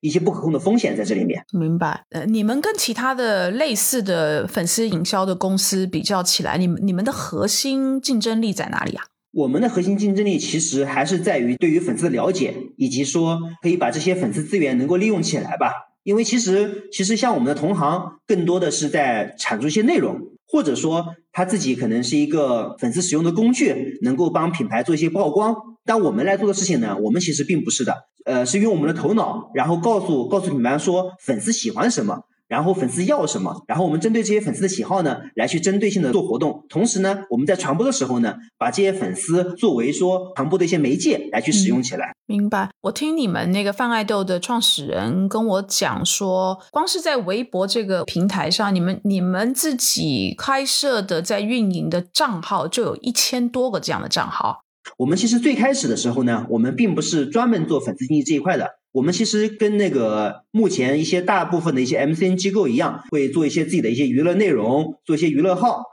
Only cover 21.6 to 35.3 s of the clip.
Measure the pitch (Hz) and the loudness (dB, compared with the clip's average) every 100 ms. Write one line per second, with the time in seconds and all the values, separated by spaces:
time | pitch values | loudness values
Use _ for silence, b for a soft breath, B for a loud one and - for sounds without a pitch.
21.6 | 139 123 120 113 123 151 147 156 139 120 | 0 -2 0 0 0 0 2 2 2 0
22.6 | 101 - 123 143 - 147 170 170 226 254 | -2 -4 -2 -2 0 2 2 4 4 4
23.6 | 262 - 135 - 123 131 170 170 170 165 | 2 0 -4 -2 -2 2 2 2 -2 -2
24.6 | 113 113 123 156 165 170 170 180 214 226 | -2 -2 0 0 0 0 2 2 0 -2
25.6 | - - - 226 165 104 160 196 208 190 | -8 -12 0 2 2 2 0 2 0 0
26.6 | 180 147 113 98 107 151 175 143 139 170 | 0 0 0 -2 0 0 0 -2 0 0
27.6 | - - - - _ _ - 127 123 196 | 0 -2 -2 -6 _ _ -4 -2 0 2
28.6 | 220 185 147 165 - 220 175 - - 131 | 2 2 0 0 0 0 0 -6 -6 -4
29.6 | 147 170 233 214 175 143 120 202 175 143 | 0 0 2 0 2 0 2 0 0 0
30.6 | 120 143 185 175 185 180 - 117 101 226 | 0 0 2 0 0 -8 -4 -4 -2 -2
31.6 | 113 - - 226 104 90 - _ _ - | -4 0 0 0 -2 -4 -10 _ _ -2
32.6 | 165 190 127 131 185 294 240 208 185 - | 0 0 0 -2 0 2 0 -2 -4 -8
33.6 | - 156 180 156 220 220 196 208 208 - | -4 0 0 2 2 0 2 0 0 -2
34.6 | 190 - 214 190 156 120 B | -2 -2 -2 0 0 -2 B